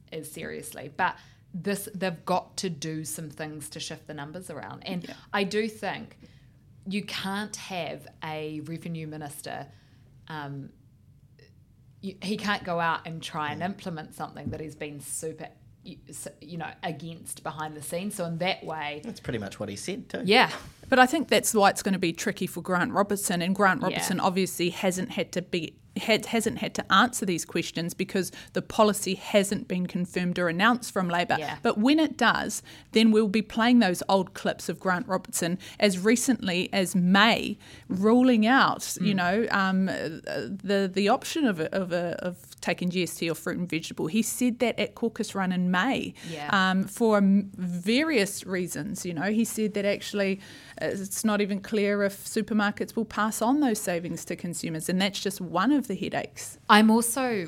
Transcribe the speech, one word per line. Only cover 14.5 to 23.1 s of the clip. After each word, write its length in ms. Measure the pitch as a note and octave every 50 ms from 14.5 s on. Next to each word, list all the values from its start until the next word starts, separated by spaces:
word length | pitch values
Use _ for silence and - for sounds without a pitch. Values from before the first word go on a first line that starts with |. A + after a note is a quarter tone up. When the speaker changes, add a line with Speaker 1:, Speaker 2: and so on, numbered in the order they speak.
Speaker 1:
that 100 | D#3 D#3
he's 160 | D#3 D#3 D3
been 240 | - D#3 D3 D3 C#3+
super, 480 | - - - - D#3+ D#3+ D#3 D#3 D#3+ - - _ - - - _
you, 140 | - - - - - -
s-, 200 | D3 - - - - -
you 160 | - D3+ F3
know, 140 | E3+ D3+ - - - -
against 580 | F3+ D#3+ C3+ E3+ E3 E3 E3 - - - -
behind 320 | - E3 D3 D#3 D#3 D#3 D3+
the 80 | D3+
scenes. 320 | C#3+ - F3+ E3+ F#3+ G#3 G3+
So 120 | - E3+
in 120 | E3 E3+ D#3+
that 240 | F3 F#3+ F3 -
way 380 | - E3 D#3 D#3 D3 D3 D3 D3+
Speaker 3:
That's 160 | - A#3 G3+ -
pretty 220 | - - B2+ A2
much 180 | G2+ G2 - -
what 100 | G#2+ G2
he 80 | G2+
said 320 | G2+ - - F#3+ B3+ - -
too. 140 | - - -
Speaker 1:
Yeah. 280 | F3+ G#3 B3+ G#3 D#3 - - - - - - - -
Speaker 2:
But 120 | C4 B3
I 60 | B3+
think 220 | B3+ D4+ E4 B3 -
that's 240 | A3+ G3+ - -
why 180 | - A3 G3 G3
it's 120 | - -
gonna 160 | - G#3 F#3+ F#3
be 140 | F#3+ E3
tricky 340 | E3 - - G#3+ - - F#3+
for 140 | F3 - F3+
Grant 320 | E3 - F#3 F3 F3 -
Robertson. 500 | - F3+ G3+ G3+